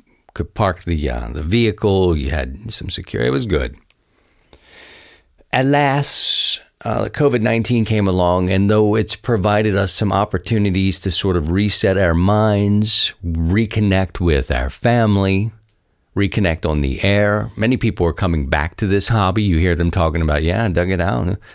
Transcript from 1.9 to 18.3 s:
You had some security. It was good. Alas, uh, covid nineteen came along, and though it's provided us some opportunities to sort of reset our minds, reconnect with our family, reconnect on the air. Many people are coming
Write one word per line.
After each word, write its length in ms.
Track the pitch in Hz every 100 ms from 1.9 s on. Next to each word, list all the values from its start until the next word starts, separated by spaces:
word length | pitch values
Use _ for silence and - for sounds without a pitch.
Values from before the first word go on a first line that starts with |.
| 95 90 80
You 140 | 67
had 420 | 73 65 67 -
some 160 | - -
security. 400 | - - - 120
It 20 |
was 140 | 135 120
good. 320 | 78 60 62 _ _ _ _ _ _ _ - _ - - - - - _ _ _
Alas, 1080 | 123 135 143 143 139 143 - - - - - - _ 113
uh, 200 | 110 107
covid 360 | - 143 120
nineteen 420 | 113 113 110 120
came 240 | 110 107 98
along, 440 | 92 87 90 90
and 180 | 95 101
though 240 | 107 107
it's 220 | 110 104 -
provided 600 | - 113 98 104 107 98
us 160 | 95
some 220 | - 107
opportunities 880 | 98 104 98 - 113 101 92 95 90
to 100 | 95
sort 260 | 87 98 87
of 140 | 78
reset 480 | 92 104 - 101 95
our 160 | 92
minds, 1000 | 82 92 104 107 101 101 104 107 - - - 87
reconnect 920 | 82 82 98 110 - 104 95 92 -
with 320 | 87 71 65
our 180 | 62 65
family, 800 | - 123 120 113 101 98 95 110 - _ _ _ _ _ -
reconnect 540 | 98 - 95 80 82
on 120 | 76
the 220 | 69 67
air. 460 | 95 101 104 104 107 -
Many 200 | 110 127
people 280 | 117 90 85
are 80 |
coming 320 | 80 98